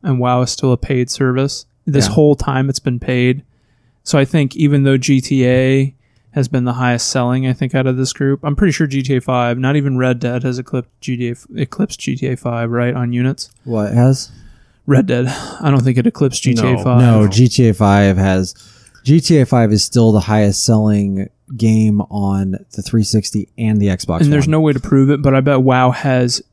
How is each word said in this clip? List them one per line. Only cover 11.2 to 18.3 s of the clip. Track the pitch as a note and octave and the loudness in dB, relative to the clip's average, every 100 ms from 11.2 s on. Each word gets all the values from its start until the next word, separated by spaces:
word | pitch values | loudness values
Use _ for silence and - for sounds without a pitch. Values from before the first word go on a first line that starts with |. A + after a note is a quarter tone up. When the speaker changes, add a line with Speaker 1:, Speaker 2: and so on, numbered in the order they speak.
| A#2+ | -6
Speaker 1:
A, | |
f-, | A#2+ - A#3+ | -8 -12 -8
eclipsed | C3 - G3 - | -8 -4 -6 -6
G | - C#3 | -8 -6
T | C#3 | -4
A | B2 | -6
five, | A#2+ A#2 A#2 | -6 -6 -4
right, | A#2 A#2+ | -2 -2
on | B2 A#2+ | -2 -4
units? | A#2+ B2+ C#3 - _ | -2 -2 -4 -10 _
Speaker 2:
What | - A2 G#2 | -6 -4 -2
has? | A#2+ B2+ C3+ - - - - _ _ - | 2 2 2 -4 -20 -20 -20 _ _ 0
Speaker 1:
Red | C3+ G3 | 2 2
Dead. | B2 B2+ - - - | 0 -2 -6 -12 -6
I | D#3 | 0
don't | C#3 | 2
think | B2+ B2+ | 2 2
it | A3+ | 0
eclipsed | - C#3 B2+ | 0 -2 -2
G | - | -2
T | A#2+ | 0
A | B2+ | 0
Speaker 3:
No. | B2 | 0
Speaker 1:
five. | C3 B2 | 2 4
Speaker 2:
No, | B2 A2 G#2 | 4 4 4
G | G2 B2 | 4 2
T | - A#2 | 4 2
A | |
five | G2+ G2+ G2+ G2+ F#2+ | 2 2 4 4 2
has, | F#2+ | 2